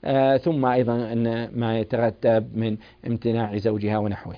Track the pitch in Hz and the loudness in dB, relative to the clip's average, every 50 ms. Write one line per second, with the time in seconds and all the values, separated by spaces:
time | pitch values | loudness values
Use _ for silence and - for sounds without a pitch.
0 | - - 139 135 135 135 135 131 - 170 165 147 131 127 123 127 127 113 120 120 | -2 0 2 4 4 4 4 4 4 2 0 2 2 2 4 2 2 2 2 0
1 | 120 110 117 117 117 117 113 113 117 110 - 120 117 113 113 113 110 - - 117 | -2 -2 -2 0 0 0 0 -2 -4 -6 -4 -2 -2 0 0 0 -2 -2 -2 0
2 | 117 117 101 - - 117 113 113 107 120 110 110 110 110 107 107 - - - _ | 0 0 -2 0 2 2 2 2 2 -2 -4 -4 -2 -2 -4 -6 -8 -16 -20 _
3 | - - 117 110 - 117 113 117 117 107 104 104 101 113 110 107 101 104 107 107 | -6 -6 -6 -2 0 0 0 0 -2 -2 -4 -2 -2 0 -2 0 -2 -2 -2 0
4 | 104 104 101 - - 82 87 | -2 -2 -4 -6 -10 -14 -14